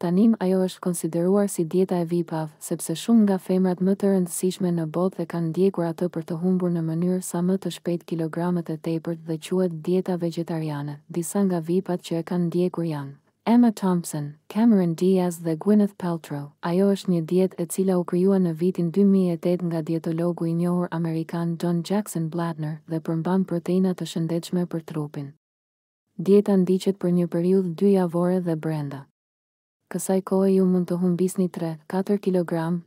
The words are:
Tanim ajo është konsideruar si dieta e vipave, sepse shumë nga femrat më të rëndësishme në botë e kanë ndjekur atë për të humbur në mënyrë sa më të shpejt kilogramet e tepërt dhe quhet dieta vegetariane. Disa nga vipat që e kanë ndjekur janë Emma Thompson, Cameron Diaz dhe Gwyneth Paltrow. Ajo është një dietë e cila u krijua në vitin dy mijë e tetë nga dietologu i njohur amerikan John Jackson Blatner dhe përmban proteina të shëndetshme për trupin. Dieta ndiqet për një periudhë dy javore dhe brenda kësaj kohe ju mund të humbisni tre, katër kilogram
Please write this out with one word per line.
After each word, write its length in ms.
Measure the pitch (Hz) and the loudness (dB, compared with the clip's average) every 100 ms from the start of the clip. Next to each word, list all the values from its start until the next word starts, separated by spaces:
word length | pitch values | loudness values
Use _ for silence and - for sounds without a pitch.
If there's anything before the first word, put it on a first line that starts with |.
Tanim 300 | 175 180 226 220 | -2 2 4 2
ajo 240 | 185 190 185 | 2 2 0
është 160 | - | -2
konsideruar 680 | 185 170 165 170 175 202 202 | -4 -4 -4 0 2 2 2
si 160 | - | -2
dieta 360 | 165 180 190 180 | -2 0 0 0
e 40 | 165 | 0
vipave, 400 | 175 165 160 156 - | -2 -2 -6 -8 -10
sepse 360 | - 170 - 165 | -8 -8 -6 -6
shumë 240 | - 233 | 2 4
nga 120 | 202 190 | 6 2
femrat 440 | - 185 185 180 185 | 0 2 2 2 0
më 80 | 196 | 2
të 120 | 196 | 2
rëndësishme 600 | 190 175 - 185 - 180 | 2 0 -2 -4 -2 -2
në 160 | 170 160 | -2 -2
botë 300 | 165 185 - | 0 -2 -2
e 40 | 165 | -6
kanë 200 | 170 165 | -4 -4
ndjekur 340 | 165 196 180 170 | 2 0 2 -4
atë 220 | 160 180 | -2 -4
për 140 | 165 160 | -4 -6
të 120 | 170 | -2
humbur 320 | 180 185 180 | 0 2 0
në 80 | 175 160 | 0 -2
mënyrë 340 | 160 180 185 | -2 0 -2
sa 220 | 180 175 180 | -2 -2 0
më 140 | 190 | 0
të 100 | 180 - | -2 -6
shpejt 320 | - 170 - | -4 -4 -4
kilogramet 600 | 165 160 156 175 175 165 | -4 -4 -2 -2 -2 -2
e 40 | 156 165 | -6 -4
tepërt 320 | 165 156 165 160 | -4 -4 -8 -6
dhe 100 | 160 | -8
quhet 380 | - 185 185 160 156 | -2 0 0 -2 -2
dieta 300 | 185 185 175 | -2 0 -2
vegetariane. 760 | 170 165 165 165 156 147 147 147 _ | -2 -4 -6 -4 -4 -6 -8 -10 _
Disa 360 | 170 165 202 196 | -8 -4 0 0
nga 140 | 175 | 0
vipat 420 | 160 180 185 175 | 0 -2 0 -6
që 160 | - 165 | -4 -6
e 60 | 165 | -2
kanë 180 | 180 170 | -2 0
ndjekur 400 | 175 180 175 170 | 0 0 -2 -4
janë 260 | 147 139 139 _ _ - | -4 -8 -14 _ _ 2
Emma 260 | 240 240 | 6 4
Thompson, 540 | 214 190 175 165 156 147 147 _ | 2 0 0 -2 -6 -8 -12 _
Cameron 480 | 208 233 202 175 160 | 2 4 6 4 2
Diaz 420 | 180 190 180 170 | 2 4 2 -2
dhe 100 | 170 160 | -4 -2
Gwyneth 360 | 196 214 202 - | 4 4 4 0
Paltrow. 500 | 175 165 - 143 143 _ | -6 -6 -6 -10 -10 _
Ajo 280 | 175 175 196 | -2 2 2
është 180 | 196 - | 2 0
një 80 | 170 156 | -2 2
dietë 320 | 180 185 - | 2 2 0
e 40 | 165 | -6
cila 340 | - 190 180 | -2 0 0
u 40 | |
krijua 360 | 170 175 190 190 | 0 2 4 4
në 140 | 180 160 | 2 2
vitin 320 | 175 180 170 | -2 0 0
dy 160 | 175 202 | 4 4
mijë 300 | 196 185 165 | 6 2 0
e 60 | 175 | 0
tetë 240 | 180 175 | 0 -2
nga 140 | 165 156 | -4 -2
dietologu 640 | 165 165 165 175 170 165 | -4 -2 -2 -2 -2 -2
i 60 | 170 | 0
njohur 340 | 175 175 175 | 0 0 -2
amerikan 640 | 165 165 160 160 170 170 165 | -2 -2 -4 -4 -4 -4 -2
John 220 | 175 170 165 | 0 -2 0
Jackson 440 | 196 208 175 160 | -2 -2 -4 -4
Blatner 520 | 170 170 156 151 160 - | -2 -4 -4 -6 -8 -6
dhe 140 | 160 156 | -6 -2
përmban 400 | 165 165 185 185 | -2 0 0 0
proteina 480 | 170 165 180 190 | -2 0 0 0
të 160 | 180 165 | -2 -6
shëndetshme 560 | 175 160 170 165 180 175 | -4 -2 -4 -2 -2 -2
për 180 | 170 160 | -6 -6
trupin. 420 | 156 147 151 139 - _ _ _ _ _ _ _ - | -8 -6 -8 -12 -14 _ _ _ _ _ _ _ -6
Dieta 400 | 170 202 202 196 | 4 6 6 2
ndiqet 400 | 180 185 196 196 | 4 2 0 -2
për 200 | 175 175 | 0 2
një 120 | 175 | 0
periudhë 440 | 170 175 190 185 160 | 0 2 2 2 0
dy 180 | 202 190 | 4 4
javore 460 | 180 170 175 185 | 2 0 0 0
dhe 160 | 175 160 | 0 -2
brenda 480 | 160 156 143 135 139 _ _ _ _ _ _ _ _ | -2 -4 -6 -10 -14 _ _ _ _ _ _ _ _
kësaj 300 | 180 - 190 | -8 0 0
kohe 300 | - 190 196 | 2 2 4
ju 120 | 190 185 | 4 4
mund 220 | 185 175 | 4 2
të 80 | 175 | 0
humbisni 480 | 185 170 185 190 180 | 2 2 0 0 -2
tre, 200 | - 165 160 _ | -2 -6 -6 _
katër 280 | 185 190 202 | -4 0 0
kilogram 540 | 196 180 170 170 160 175 | 2 0 0 -2 0 -2